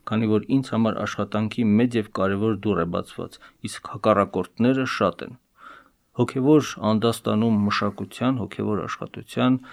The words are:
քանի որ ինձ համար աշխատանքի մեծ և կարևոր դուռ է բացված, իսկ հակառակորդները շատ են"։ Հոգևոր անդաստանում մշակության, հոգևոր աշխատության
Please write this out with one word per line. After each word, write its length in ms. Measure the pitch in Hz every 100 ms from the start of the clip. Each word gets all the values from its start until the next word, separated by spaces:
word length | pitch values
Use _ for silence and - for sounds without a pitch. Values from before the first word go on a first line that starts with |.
քանի 300 | - 110 113
որ 160 | 107 -
ինձ 220 | 135 131
համար 240 | 113 113 -
աշխատանքի 680 | 104 - 101 107 107 - 113
մեծ 300 | 104 123 117
և 100 | 104
կարևոր 460 | - 95 98 110 101
դուռ 240 | 107 90
է 60 | 85
բացված, 500 | 95 92 - 87 - - _
իսկ 340 | 117 - -
հակառակորդները 920 | 107 113 101 98 95 90 - 120 131 127
շատ 380 | - 98 - -
են"։ 100 | - _ _ - - _ _ _ -
Հոգևոր 560 | 117 135 131 151 113 -
անդաստանում 720 | 107 110 117 113 110 107 117 107
մշակության, 760 | 101 - 104 98 101 - 123 131
հոգևոր 440 | 95 - 104 101
աշխատության 800 | 82 - 101 - 104 - 127 127 -